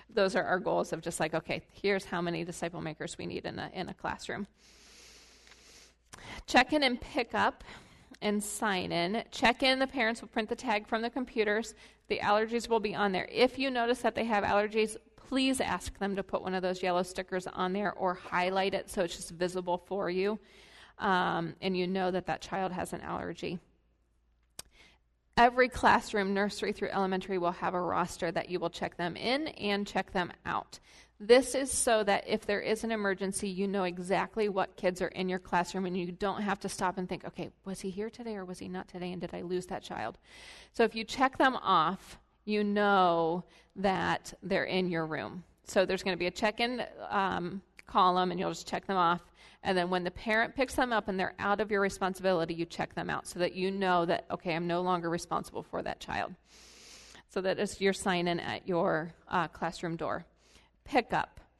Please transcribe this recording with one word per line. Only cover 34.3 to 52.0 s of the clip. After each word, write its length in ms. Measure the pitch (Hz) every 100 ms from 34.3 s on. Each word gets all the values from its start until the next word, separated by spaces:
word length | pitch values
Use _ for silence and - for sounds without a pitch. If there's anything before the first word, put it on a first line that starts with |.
| 226 208
what 300 | 190 175 -
kids 240 | 180 185
are 80 | 185
in 180 | - 185
your 120 | 185
classroom, 460 | - 175 175 185 185
and 120 | 185
you 140 | 175
don't 280 | 180 202 -
have 180 | 208 196
to 80 | 196
stop 280 | - 190 185
and 100 | 185
think, 180 | 170 -
"Okay, 260 | - - - -
was 160 | 185
he 80 | 196
here 200 | 185 220
today 280 | - 233 208
or 80 | 185
was 140 | 180
he 100 | 190
not 180 | 180 -
today, 240 | 180 175
and 80 | 180
did 140 | 170
I 80 | 180
lose 240 | 175 180 180
that 160 | 170
child?" 340 | - - 110 - - - - - -
So 140 | - 226
if 100 | 226
you 80 |
check 340 | 214 - 262 269
them 200 | 269 247
off, 600 | 143 180 156 190 - - _ _ -
you 180 | 208
know 800 | 208 208 208 196 180 170 165 175 - - _ -
that 580 | 196 185 175 170 - -
they're 240 | 180 190 -
in 240 | 185 180
your 160 | 170 156
room. 380 | 156 104 180 - _ -
So 200 | - 185
there's 180 | 185
gonna 120 | 196 175
be 120 | 175
a 40 |
check-in, 540 | - 214 220 240 247 - - 101
um, 520 | 202 190 185 175 196 - - -
column, 440 | 220 185 180 185
and 80 | 180
you'll 120 | 170
just 160 | 165 -
check 180 | 175 -
them 120 | 190
off. 240 | 170 175 - - - -
And 120 | - 185
then 140 | 175
when 140 | 185
the 80 | 175
parent 440 | - 226 220 - -
picks 200 | 262 -
them 180 | 254
up 140 | 220 208
and 120 | 190
they're 140 | 180 -
out 200 | 202 202
of 120 | 208
your 100 | 202
responsibility, 720 | 196 196